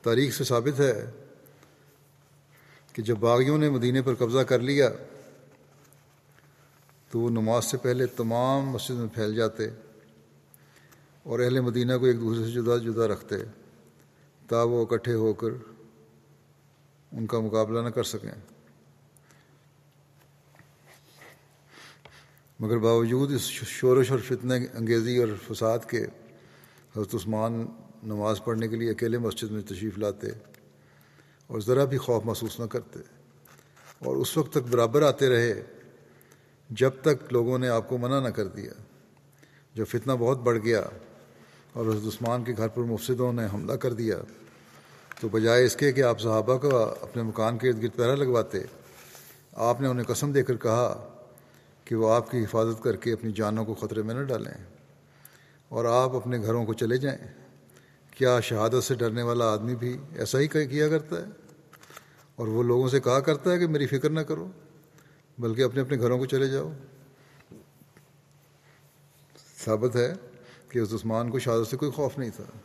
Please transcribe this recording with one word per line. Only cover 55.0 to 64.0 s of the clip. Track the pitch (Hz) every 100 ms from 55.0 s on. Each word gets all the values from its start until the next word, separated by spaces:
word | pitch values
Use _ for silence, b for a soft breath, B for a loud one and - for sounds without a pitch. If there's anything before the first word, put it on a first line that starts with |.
| _ b b b b b _
اور | 113 117
آپ | 120 131 127
اپنے | 120 123
گھروں | 107 117 113
کو |
چلے | 113 113 127
جائیں۔ | 139 131 - - - - - b b b b -
کیا | 127 123
شہادت | 107 113 113 120
سے | 107 123
ڈرنے | 117 113
والا | 120 120 117
آدمی | 107 117 120
بھی | 123 123 143 160
ایسا | 107 135
ہی | 151
کیا | 156 143 143 151
کرتا | 160 151 170
ہے؟ | 185 - - - - - B B B B B -
اور | 113
وہ | 110
لوگوں | 120 120 131
سے | 135
کہا | 127 131
کرتا | 139 156 180
ہے | 180
کہ | 175
میری | 151 131
فکر | 135